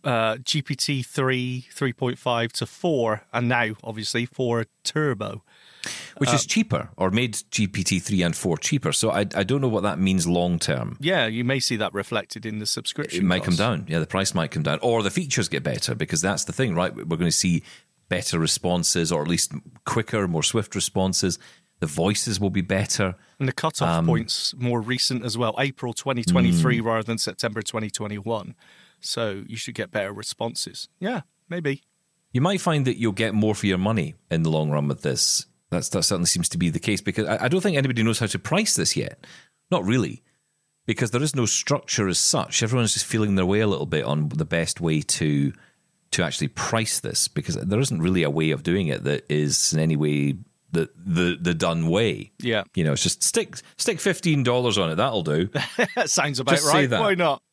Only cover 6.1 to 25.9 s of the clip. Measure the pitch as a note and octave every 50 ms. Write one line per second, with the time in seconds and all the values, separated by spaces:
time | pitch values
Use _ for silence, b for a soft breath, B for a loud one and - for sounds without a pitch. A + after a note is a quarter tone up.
6.1 | B B - C3 A#2+ A#2 - - - A3 A3+ - - - - - - - F#2+ F#2
7.1 | F#2 A2+ B2+ B2 G#2+ - - _ - - G#2+ F#2 - A2+ F2 - G2+ F2+ - -
8.1 | G#2 F#2 F2 E2+ D#2 - - F#2+ E2 D2+ - - - C#3 - - - - - A2
9.1 | C#2 F2+ G#2 G2 - - G2 F#2+ C3 C#3+ C3+ B2+ A2 G2+ F2+ G2+ E2 D#2+ F#2+ F#2+
10.1 | F#2+ F#2 E2 E2+ F2 F2 F2 F2 F2 E2 - - D2+ B1+ A1+ - A#1+ - C#3 D#3+
11.1 | F#3+ E3+ B2 A2 A2 A#2 B2 B2 C3+ C3+ B2+ - B2+ G#2 G#2+ F#2 F2 G2+ G2 -
12.1 | A#2+ G#2+ G2+ _ - A2 G#2+ A2+ G#2+ G#2+ G#2+ G#2 - - - - - - D3 -
13.1 | - F2 G2 F2 F2+ F#2 - - F2 E2 G2+ A#2+ A2 D#2 - - D#2+ E2 D#2+ -
14.1 | - F#2+ F#2+ - - F#2 E2 D#2 - D#2+ D2+ D2+ D2 D#2 - A#2+ A#2 A2+ G#2+ G2
15.1 | - F3+ F3+ C#3+ - C3 F2+ D#2+ - C#2 C2+ - C2+ - - - - A2+ - -
16.1 | - D#2 E2 F#2+ G2+ F#2 - - E2+ - C3 A#2 F2 E2+ F2+ F#2 - A1 G#1 E2
17.1 | E2+ D#2+ F2 E2+ D#2 - - F#2 E2+ D#2 B B B B B B _ _ _ _
18.1 | F#2+ F2+ - - - E2+ D#2+ D2+ - - - F#2 F2+ F2 E2 - - F2+ E2 D#2+
19.1 | F2 D2+ D2 E2 F2 E2 - - - C#2+ - - - - _ - - A#2 A2 -
20.1 | - A2 G2+ F#2 E2+ D#2+ D2 - - A#2 G2 - - G2 - - _ F#2+ F#2 F#2+
21.1 | F#2 - - F#2+ E2+ - B B B B B B B B - D#2 D2 - E3 -
22.1 | G#2+ - - A#2+ G#2 F#2 G2+ G2 F#2+ G2 F2 - - F#2+ B2+ - - - G#2 F#2
23.1 | F2+ b b b b b C#3 C3 - - - D#3+ - - D#3 E3 E3+ E3 E3 E3
24.1 | D#3+ A2+ A2+ - - - - - - C3+ B2 B2 A#2+ A#2 G#2+ A2+ B2+ B2+ - -
25.1 | B2+ B2 A2+ B2 A2 A#2 A#2+ A2 G#2+ - C3+ C#3 C3 - - A#2+